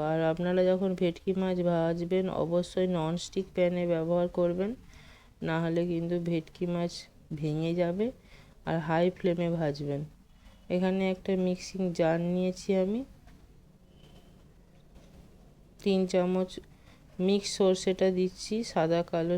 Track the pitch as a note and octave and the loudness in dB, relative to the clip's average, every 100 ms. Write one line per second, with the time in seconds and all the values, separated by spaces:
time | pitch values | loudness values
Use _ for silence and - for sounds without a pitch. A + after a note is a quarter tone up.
0 | D3+ D#3+ D#3+ E3+ F3 F#3 F#3 F#3 F#3+ F3+ | 0 2 2 0 0 2 4 2 0 0
1 | F3+ E3+ - F#3 F#3 F3+ F3 E3+ E3 E3+ | 0 -2 -2 0 0 0 2 2 2 0
2 | E3+ F#3 F#3 - D#3 F3 F3 F#3 F#3 F3 | 0 0 0 -2 0 0 0 0 0 0
3 | D#3 F3 - G3 F#3 - F3 F3+ F3 E3 | 0 -2 -4 -6 -4 0 0 2 0 0
4 | E3 F3 F3 F3+ F3 F3+ G3+ B3+ - - | 0 0 0 0 0 0 -4 -6 -14 -20
5 | - - - - E3 D#3+ E3 E3+ F3 E3 | -20 -20 -20 -8 -2 0 0 0 0 -2
6 | E3+ F3 E3+ E3 D#3+ - F3 E3+ F3 - | -2 -2 0 -2 -4 -6 -4 -2 -4 -6
7 | - - - D3+ D3+ D#3 E3 F3 E3+ F#3 | -16 -20 -12 -6 -2 0 0 0 0 0
8 | A#3 - - - - - D#3 E3 D#3 E3 | -4 -6 -18 -20 -20 -12 -4 -2 0 2
9 | F#3 F3+ F#3 E3+ E3+ E3 D3+ C#3+ C#3+ C#3+ | 2 2 -2 0 0 0 -2 -2 -4 -6
10 | D3+ - - - - - - F3+ F#3 F#3+ | -8 -14 -20 -20 -20 -14 -4 0 2 2
11 | F#3+ F#3 - F#3+ F#3 F3+ - F#3 F3+ E3+ | 0 -2 0 0 0 -2 -6 -4 -2 2
12 | E3 E3 E3+ F3+ F#3 F3+ - F#3+ F#3 A3+ | 2 2 0 0 0 -2 0 2 2 -2
13 | C4+ - - - - - - - - - | -6 -16 -20 -20 -20 -20 -20 -20 -20 -20
14 | - - - - - - - - - - | -20 -20 -20 -20 -20 -20 -20 -20 -20 -20
15 | - - - - - - - - G3+ F#3+ | -20 -20 -20 -20 -20 -20 -20 -4 0 2
16 | F3+ F#3 F3+ F#3 F#3 - - - - - | 2 2 2 0 -2 -6 -18 -20 -20 -20
17 | - - F#3 G3+ - - F#3+ F#3 G3 F#3 | -14 -2 0 0 0 2 2 2 0 2
18 | F#3+ F#3 F#3 - - A3 A#3 F3+ D#3+ E3+ | 2 2 -2 -4 -6 -4 -2 0 2 2
19 | E3+ E3+ E3 | 0 -2 0